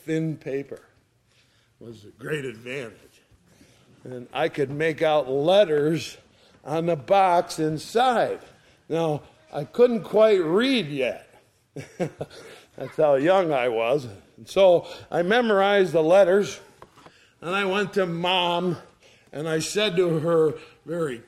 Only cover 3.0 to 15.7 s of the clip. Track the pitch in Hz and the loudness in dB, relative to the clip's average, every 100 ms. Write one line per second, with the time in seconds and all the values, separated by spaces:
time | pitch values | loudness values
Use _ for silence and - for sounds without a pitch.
3 | _ _ _ _ _ _ _ _ _ _ | _ _ _ _ _ _ _ _ _ _
4 | 127 123 123 131 160 151 135 143 160 147 | -16 -16 -10 -4 -4 -2 -4 -2 -4 0
5 | 160 151 131 139 156 196 185 147 151 160 | 0 0 0 -2 2 4 4 2 0 -2
6 | 110 - _ _ _ _ - 160 170 160 | -6 -16 _ _ _ _ -8 -4 -2 -4
7 | 110 196 190 175 180 - 156 151 - 220 | 2 4 4 2 0 -4 -4 -4 -4 0
8 | 254 226 131 98 - _ _ _ - 165 | 2 2 0 -4 -12 _ _ _ -6 -2
9 | 165 147 - _ _ 143 151 - 247 226 | -2 -4 -8 _ _ -12 -6 2 2 2
10 | - 202 220 196 160 190 262 254 147 143 | -2 2 4 4 2 0 2 0 -2 -4
11 | 120 92 - _ _ _ _ 139 - - | -4 -6 -14 _ _ _ _ -20 -16 -8
12 | 170 - - - - - - - 131 - | -8 -8 -16 -16 -20 -20 -20 -16 -8 0
13 | 151 139 156 190 165 135 123 113 113 147 | 2 4 4 4 2 0 0 0 0 -2
14 | 123 98 - - 110 185 190 170 - - | -4 -16 -20 -20 -6 4 6 4 0 -14
15 | - 165 175 233 233 196 196 | -6 -4 0 2 2 2 4